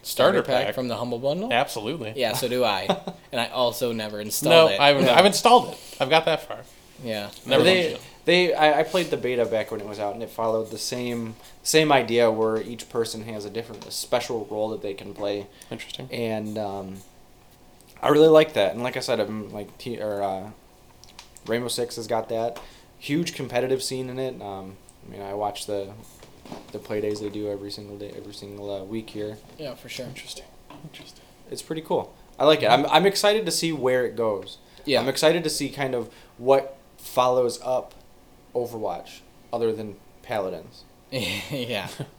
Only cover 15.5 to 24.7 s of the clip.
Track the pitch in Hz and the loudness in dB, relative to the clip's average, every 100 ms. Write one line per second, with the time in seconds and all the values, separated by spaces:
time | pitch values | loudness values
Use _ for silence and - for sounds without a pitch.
15.5 | - - 117 - - 131 120 113 110 107 | -18 -14 -14 -12 -12 -10 -6 -4 -4 -4
16.5 | 107 101 98 95 95 - - - - - | -6 -6 -6 -10 -14 -18 -20 -20 -20 -20
17.5 | - - - - - 123 147 160 156 156 | -20 -20 -20 -20 -2 4 8 10 8 8
18.5 | 110 98 107 123 127 123 113 101 107 104 | 2 2 0 -4 -4 -2 0 0 -4 -8
19.5 | 104 101 - 127 113 107 101 101 95 104 | -10 -12 -12 -10 -6 -4 -2 -2 -4 -8
20.5 | 107 - - - - - - - - - | -18 -20 -20 -20 -20 -20 -20 -20 -18 -4
21.5 | 117 123 120 120 - 107 113 113 113 117 | -4 -2 -4 -4 -6 -4 -4 -2 -4 -4
22.5 | - - - - - - 147 170 - 127 | -6 -16 -20 -20 -16 -4 -2 -2 -6 -4
23.5 | 120 127 131 - 131 127 127 131 113 101 | -2 0 -2 -2 -6 -6 -6 -6 -8 -10
24.5 | 98 95 | -10 -12